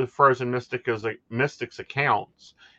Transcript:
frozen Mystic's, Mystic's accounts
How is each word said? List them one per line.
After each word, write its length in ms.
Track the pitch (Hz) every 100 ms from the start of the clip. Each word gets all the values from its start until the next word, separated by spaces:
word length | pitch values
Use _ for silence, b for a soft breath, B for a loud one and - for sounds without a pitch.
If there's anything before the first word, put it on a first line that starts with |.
| 123
frozen 420 | - 139 127 123
Mystic's, 520 | 123 - 123 - 113 113 110 -
Mystic's 480 | 117 143 - 120 -
accounts 720 | 123 139 143 107 - _ - _ b